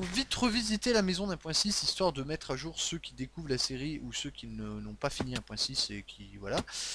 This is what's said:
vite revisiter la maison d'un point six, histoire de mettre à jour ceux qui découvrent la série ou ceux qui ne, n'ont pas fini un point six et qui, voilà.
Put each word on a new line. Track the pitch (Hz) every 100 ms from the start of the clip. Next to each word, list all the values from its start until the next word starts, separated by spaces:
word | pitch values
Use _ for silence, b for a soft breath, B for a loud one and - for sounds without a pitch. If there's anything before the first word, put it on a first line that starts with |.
| 180
vite | 202 262 -
revisiter | 247 226 214 214 247
la | 226
maison | 185 180 202
d'un | 165
point | 160
six, | 151 208 202
histoire | - - 185
de | 135
mettre | 139 160 -
à | 131
jour | 156 -
ceux | - 165
qui | -
découvrent | 123 131 - 156
la | 127
série | - 131 147 151
ou | 123
ceux | 113 143
qui | - 117
ne, | 110 107 107
n'ont | 104
pas | 107 143
fini | - 131 123
un |
point | - 107
six | - 135 -
et | 101 -
qui, | - 98 101
voilà. | 98 131 - B B